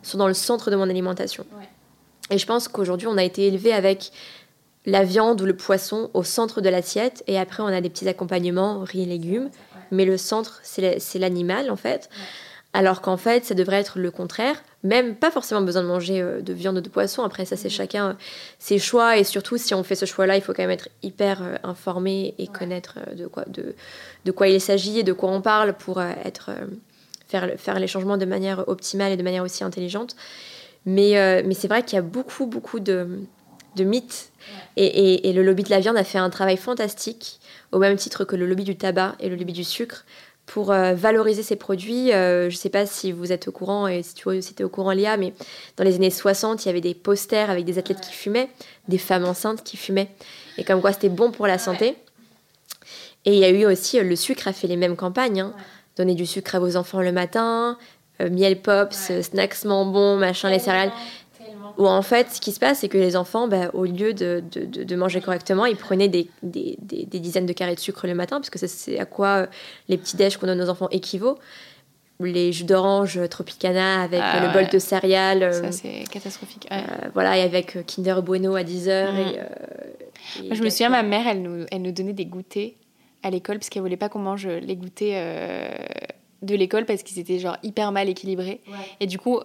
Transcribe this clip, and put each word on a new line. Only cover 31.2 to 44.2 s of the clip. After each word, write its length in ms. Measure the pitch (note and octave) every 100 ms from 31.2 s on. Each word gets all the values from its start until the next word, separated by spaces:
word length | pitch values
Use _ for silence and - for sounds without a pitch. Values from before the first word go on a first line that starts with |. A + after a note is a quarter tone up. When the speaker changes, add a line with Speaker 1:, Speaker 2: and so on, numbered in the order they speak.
| F#3+ F#3
Speaker 1:
mais 100 | F#3
c'est 120 | F#3+ E3
vrai 160 | A3
qu'il 140 | A#3+ G3
y 20 |
a 40 |
beaucoup, 440 | E3+ A3+ B3+ - C4
beaucoup 320 | A#3 - A#3
de, 420 | G3 F#3 F3 F#3 G3 _ _ - -
de 100 | F#3
mythes. 460 | F#3+ A#3+ A#3+ - - _ - G3+ - -
Speaker 2:
Ouais. 80 |
Speaker 1:
Et, 20 | F#3+ - G3
et, 140 | F#3 F#3+
et 20 |
le 100 | F#3
lobby 200 | F#3+ F#3+
de 60 | G3+
la 100 | G3
viande 160 | G3 A#3
a 80 |
fait 140 | F#3+ F#3+
un 120 | F#3
travail 260 | - F#3+ F#3+
fantastique, 840 | B3+ B3 G#3+ - - A3+ - - - - _
au 60 | F#3+
même 180 | G3 C#3
titre 280 | - -
que 120 | F#3+ F#3
le 100 | F3+
lobby 180 | F#3
du 120 | G3 F#3
tabac 400 | F#3+ F#3 F#3+ -
et 80 | F#3+
le 60 | F3+
lobby 160 | F3+
du 120 | F3
sucre, 400 | E3+ - A#3 - _ - - _ -
pour, 240 | - G3
euh, 240 | G3 F#3
valoriser 480 | F3+ G#3+ A3 A3 G#3
ces 140 | G#3+ G3+
produits. 560 | - F#3+ G3+ A#3+ B3+
Euh, 360 | G3+ F3+ F3+ F3
je 80 | F3
sais 120 | E3
pas 160 | G3 G3+
si 240 | - F#3+
vous 220 | F3 F3
êtes 160 | F3+ -
au 40 |
courant, 360 | - F#3+ G3+ G3
et 160 | F3+
si 100 | F3
tu, 260 | -